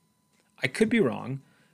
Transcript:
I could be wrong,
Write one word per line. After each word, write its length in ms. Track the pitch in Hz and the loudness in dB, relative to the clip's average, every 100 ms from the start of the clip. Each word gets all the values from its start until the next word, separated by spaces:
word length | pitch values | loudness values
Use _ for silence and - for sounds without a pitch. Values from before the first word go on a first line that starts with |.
| _ _ _ _ _ _ | _ _ _ _ _ _
I 40 | 135 | -4
could 240 | - 220 | 0 2
be 100 | 233 | 2
wrong, 400 | 135 101 107 135 - _ _ | 2 0 -8 -10 -14 _ _